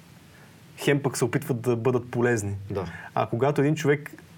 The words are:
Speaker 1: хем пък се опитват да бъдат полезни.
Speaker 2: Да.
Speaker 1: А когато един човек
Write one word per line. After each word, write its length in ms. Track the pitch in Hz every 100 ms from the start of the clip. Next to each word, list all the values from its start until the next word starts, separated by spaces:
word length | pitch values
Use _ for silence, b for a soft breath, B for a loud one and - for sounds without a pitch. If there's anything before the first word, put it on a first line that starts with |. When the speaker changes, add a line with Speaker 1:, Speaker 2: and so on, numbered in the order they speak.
| - - - B B B - -
Speaker 1:
хем 240 | - 143
пък 160 | 127 -
се 80 | 120
опитват 360 | 135 - 120
да 140 | 117 113
бъдат 360 | 123 123 -
полезни. 440 | 120 120 117 101 98 -
Speaker 2:
Да. 140 | 98 87 B B 127
Speaker 1:
А 100 | 113
когато 340 | 117 131 147
един 140 | 139 156
човек 360 | 143 143 151 - -